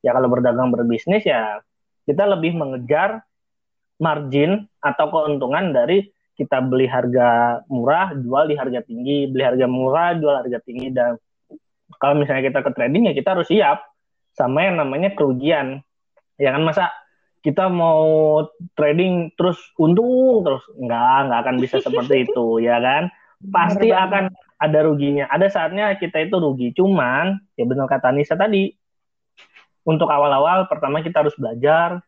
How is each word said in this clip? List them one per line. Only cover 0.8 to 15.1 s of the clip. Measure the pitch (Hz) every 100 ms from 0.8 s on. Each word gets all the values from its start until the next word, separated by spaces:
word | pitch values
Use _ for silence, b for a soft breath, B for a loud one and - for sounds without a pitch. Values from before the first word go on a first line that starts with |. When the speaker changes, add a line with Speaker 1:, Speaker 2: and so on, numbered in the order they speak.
| 120 117 - 208 208
Speaker 1:
ya | 127 110 104 _ _ _ _ -
kita | 143 202
lebih | 190 160 170
mengejar | 143 131 120 147 196 220 _ _ _ _ _ _ _ _
margin | 160 151 143 139 151 208 208 _
atau | 147 - 151
keuntungan | 156 151 143 131 151 190 131
dari | 120 190 196 _ _
kita | _ - 135 131
beli | 127 131
harga | 127 127 123 120 117 120 117 -
murah, | 127 120 160 180 139
jual | 120 131 151
di | 147
harga | 131 123
tinggi, | 113 117 123 143 139
beli | 131 135
harga | 127 127
murah, | 127 131 151 170 170
jual | 151 139
harga | 127 120 -
tinggi. | 123 131
Dan | 127 120 117 _ _ _ - _ _ _ _
kalau | 135 147
misalnya | 143 135 131
kita | 135 127
ke |
trading | 127 123 165 226
ya |
kita | 135 131 185
harus | 165
siap | 202 160 - - _ _ _ _
sama | - 127 139 190
yang | 175
namanya | 143 135 190